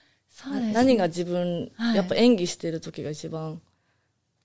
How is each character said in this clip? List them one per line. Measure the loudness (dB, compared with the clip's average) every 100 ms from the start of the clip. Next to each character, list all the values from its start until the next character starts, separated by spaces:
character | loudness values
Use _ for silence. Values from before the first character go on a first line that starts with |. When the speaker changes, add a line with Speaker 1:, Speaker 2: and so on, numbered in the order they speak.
| _ _ _
Speaker 1:
そ | -16 -8
う |
で | -4
す | 0
ね。 |
Speaker 2:
何 | 4 4 4
が | 2
自 | -2 -4
分、 | -2 -2 -4 -6 -4
Speaker 1:
は | 0
い。 | 0
Speaker 2:
や |
っ | 0
ぱ | 4
演 | 4 4
技 | 2
し | -4
て | -6
る | -6
時 | -8 -8
が | -8
一 | -8 -10
番。 | -8 -8 -10 -16 _ _ _ _ _ _ _